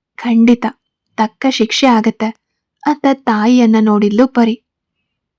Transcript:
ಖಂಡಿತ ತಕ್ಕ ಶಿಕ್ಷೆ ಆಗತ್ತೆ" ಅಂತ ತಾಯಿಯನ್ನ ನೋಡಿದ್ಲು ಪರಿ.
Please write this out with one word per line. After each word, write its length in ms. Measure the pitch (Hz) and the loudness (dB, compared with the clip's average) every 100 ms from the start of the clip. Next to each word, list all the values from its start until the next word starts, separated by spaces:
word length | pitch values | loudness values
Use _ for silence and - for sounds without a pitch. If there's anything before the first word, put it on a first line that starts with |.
| _ - | _ -12
ಖಂಡಿತ 500 | 247 226 233 240 233 - _ _ _ - | -4 0 2 2 -2 -10 _ _ _ -6
ತಕ್ಕ 280 | 214 - 269 | -6 -4 -4
ಶಿಕ್ಷೆ 380 | 254 226 - 269 | -2 -4 0 2
ಆಗತ್ತೆ" 600 | 226 226 - 220 - _ _ _ _ 294 | 2 0 -4 -6 -10 _ _ _ _ -6
ಅಂತ 200 | 285 277 | -4 -2
ತಾಯಿಯನ್ನ 640 | 269 - 214 220 247 233 220 | -4 -2 -2 2 2 4 2
ನೋಡಿದ್ಲು 480 | 220 208 208 208 254 | 2 0 0 0 0
ಪರಿ. 360 | 247 233 233 _ _ _ _ _ _ _ | 0 -2 -2 _ _ _ _ _ _ _